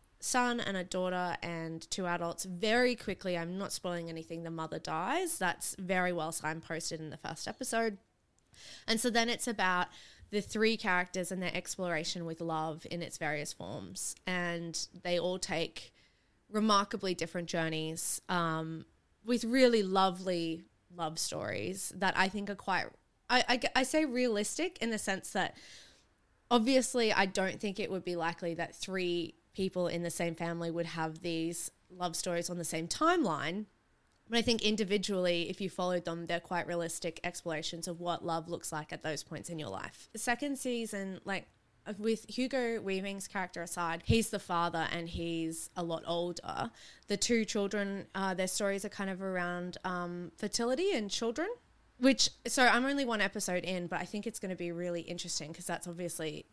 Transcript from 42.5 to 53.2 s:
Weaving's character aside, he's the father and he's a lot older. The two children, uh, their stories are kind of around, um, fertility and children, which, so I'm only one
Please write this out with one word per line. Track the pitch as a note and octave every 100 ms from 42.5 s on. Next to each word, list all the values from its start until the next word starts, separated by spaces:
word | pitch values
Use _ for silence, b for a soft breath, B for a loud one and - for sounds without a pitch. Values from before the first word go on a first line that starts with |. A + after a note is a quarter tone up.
| C4+ A#3+ A3+
Weaving's | G3 F#3+ G3 G3 -
character | G3+ F3+ -
aside, | E3+ - E3+ E3
he's | - A3+ A3
the | G3+
father | - F3 E3+ E3 D#3+
and | E3+ E3+
he's | E3+ E3+ E3 D#3+ E3 - -
a |
lot | E3+ D#3+ -
older. | E3+ F3 E3+ - - A#3 B B B -
The | G3+
two | - A#3 G#3+
children, | G#3+ G3 G#3 G3+ G3 -
uh, | G3 F#3+
their | F#3 F#3
stories | - G3+ G3
are | G#3
kind | - F#3+
of | F#3
around, | F#3+ F#3 F3 F3 F3+ - F#3
um, | F3+ F3 F3 F3 -
fertility | G#3 - A#3+ C4 F#4+
and | D#4 G3+
children, | - A3+ A#3 F#4 A#4+ _ _ _ -
which, | B3+ C4 - - A#3
so | C4+ B3
I'm | A#3
only | C4 C#4+ B3+
one | A3